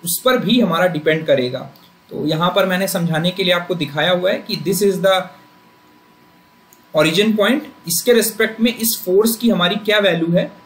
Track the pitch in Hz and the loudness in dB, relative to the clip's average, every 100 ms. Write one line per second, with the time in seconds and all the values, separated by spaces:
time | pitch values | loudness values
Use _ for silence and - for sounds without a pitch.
0 | 170 - 254 - 170 240 196 165 180 165 | -6 -2 0 0 2 2 2 2 0 0
1 | 160 156 156 131 123 127 - - - _ | 0 0 2 0 0 -6 -12 -18 -20 _
2 | _ - 147 156 175 202 185 180 185 190 | _ -6 -4 0 0 2 0 0 -2 -2
3 | 170 160 175 180 180 175 170 170 143 147 | 0 0 -2 -2 0 0 0 -4 -4 -2
4 | 160 180 185 - - 170 147 185 202 180 | 0 2 0 -2 -6 -6 -4 0 0 2
5 | 190 185 185 - - - _ _ _ _ | 2 0 -2 -16 -20 -20 _ _ _ _
6 | _ _ _ _ _ _ _ - _ 151 | _ _ _ _ _ _ _ -20 _ 0
7 | 156 165 220 214 202 277 - - - - | 2 2 2 2 2 0 -2 -16 -6 -4
8 | - 233 214 - 220 - 233 233 226 - | 0 0 0 -2 -4 0 -2 0 -4 -4
9 | - 185 226 226 233 185 175 214 214 208 | 0 2 2 0 0 2 0 0 0 2
10 | 196 165 165 175 - - | 2 0 0 0 0 -10